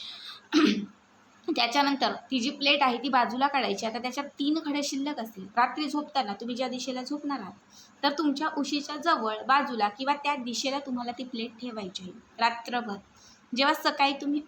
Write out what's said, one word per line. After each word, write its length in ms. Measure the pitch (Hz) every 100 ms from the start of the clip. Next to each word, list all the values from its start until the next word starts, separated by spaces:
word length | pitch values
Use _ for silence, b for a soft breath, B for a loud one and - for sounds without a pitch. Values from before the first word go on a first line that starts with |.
| B B B B -
<clears throat> 300 | 330 254 - - - _ _ _ _ - 277
त्याच्यानंतर 580 | 233 285 285 277 226
ती 260 | 196 - 262
जी 100 | 240
प्लेट 340 | - 277 294
आहे 140 | 269 233
ती 120 | 262
बाजूला 380 | 254 226 247 277
काढायची. 380 | 277 208 196 220
आता 120 | 226
त्याच्यात 280 | 247 247 285
तीन 320 | - 285 320 311
खडे 180 | 285
शिल्लक 360 | 285 269 285 294
असतील. 240 | 226 -
रात्री 460 | 190 - 254 302 294
झोपताना 440 | 294 294 277 220
तुम्ही 220 | 196 233 233
ज्या 120 | 254
दिशेला 360 | 254 262 254
झोपणार 360 | 254 285 294 269
आहात, 140 | 185 - _ B B _
तर 80 | 277 277
तुमच्या 320 | 302 277 311 285
उशीच्या 380 | 277 294 277 294
जवळ, 400 | 302 302 220 214 220
बाजूला 420 | 269 254 240 208
किंवा 240 | 208 262
त्या 220 | 285 285 285
दिशेला 440 | 240 226 269 269
तुम्हाला 320 | 277 247 240
ती 120 | 247
प्लेट 280 | 254 226 240 -
ठेवायची 420 | 247 220 190 -
आहे 80 | 180 202 - -
रात्रभर. 560 | 226 - - 240 226 196 - B B B _ 240
जेव्हा 180 | 277
सकाळी 400 | 302 311 294 277
तुम्ही 280 | 285 285 294